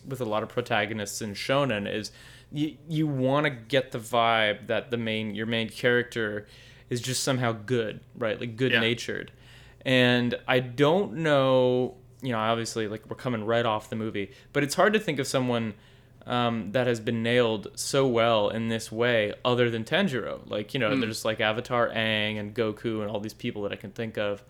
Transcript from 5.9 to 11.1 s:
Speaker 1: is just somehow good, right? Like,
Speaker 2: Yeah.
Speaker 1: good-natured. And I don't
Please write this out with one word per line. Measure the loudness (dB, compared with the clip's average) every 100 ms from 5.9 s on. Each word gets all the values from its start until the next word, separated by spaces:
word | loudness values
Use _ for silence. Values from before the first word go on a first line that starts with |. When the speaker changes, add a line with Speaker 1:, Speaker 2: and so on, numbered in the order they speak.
| 2 0 -4 -4 -4 -10 -20 -20 -20 -8
Speaker 1:
is | -6
just | -4 -2
somehow | 0 0 0
good, | -2 -2 -2 -2 -8 -16 -4
right? | -4 -2
Like, | -6
Speaker 2:
Yeah. | -2
Speaker 1:
good-natured. | 2 4 2 0 -4 -8 -10 -16 -20 -20 -20 -10
And | 2 4 6 4 0 -2 0
I | 0
don't | 0 2 4 4 0